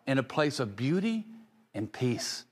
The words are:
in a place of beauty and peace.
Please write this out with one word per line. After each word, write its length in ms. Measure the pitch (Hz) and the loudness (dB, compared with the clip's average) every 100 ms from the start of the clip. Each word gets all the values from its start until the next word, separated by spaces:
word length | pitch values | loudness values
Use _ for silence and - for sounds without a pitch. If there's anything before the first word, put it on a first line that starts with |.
| - | 0
in 120 | 135 | 2
a 60 | |
place 360 | 123 - 151 135 | 2 2 2 2
of 160 | 113 98 | -4 0
beauty 520 | 131 180 226 226 - - - _ _ | 0 2 2 0 -4 -16 -20 _ _
and 160 | 101 107 | -8 -6
peace. 540 | - 123 - - - - | 0 0 0 -2 -6 -12